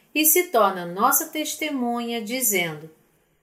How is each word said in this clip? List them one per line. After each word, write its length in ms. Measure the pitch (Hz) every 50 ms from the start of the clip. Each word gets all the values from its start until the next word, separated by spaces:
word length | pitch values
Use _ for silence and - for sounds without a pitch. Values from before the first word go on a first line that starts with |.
| _ _ -
e 120 | 294 311
se 220 | 302 - 359 349
torna 380 | 349 - 226 208 190 190 180 175
nossa 420 | 175 170 190 226 262 285 - 320
testemunha, 960 | - - 311 302 302 - - 320 302 285 262 240 240 240 240 240 233 233 233
dizendo: 680 | 220 208 240 262 254 - 214 185 175 165 156 151 156 160 - _ _ _ _ _ _ _ _ _